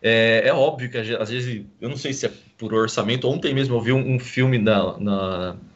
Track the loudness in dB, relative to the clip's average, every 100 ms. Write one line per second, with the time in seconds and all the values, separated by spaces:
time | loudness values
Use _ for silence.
0 | 4 4 4 4 4 4 2 0 -6 -6
1 | -4 -4 -4 -4 -6 -8 -12 _ -8 -6
2 | -6 -4 -6 -8 -20 _ -2 0 0 0
3 | 0 0 0 0 0 0 0 0 2 0
4 | 2 -2 -2 0 2 4 4 4 2 -2
5 | -2 -2 -2 -4 -6 -8 -18